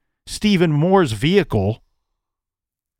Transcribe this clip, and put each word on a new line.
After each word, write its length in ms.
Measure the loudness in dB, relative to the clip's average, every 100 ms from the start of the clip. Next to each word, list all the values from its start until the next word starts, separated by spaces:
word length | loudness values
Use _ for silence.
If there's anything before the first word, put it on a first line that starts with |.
| _ _
Stephen 460 | -16 -4 0 2 2
Moore's 400 | 0 2 2 0
vehicle 720 | -2 0 0 0 -2 -2 -6 _ _ _ _ _ _ _ _ _ _ _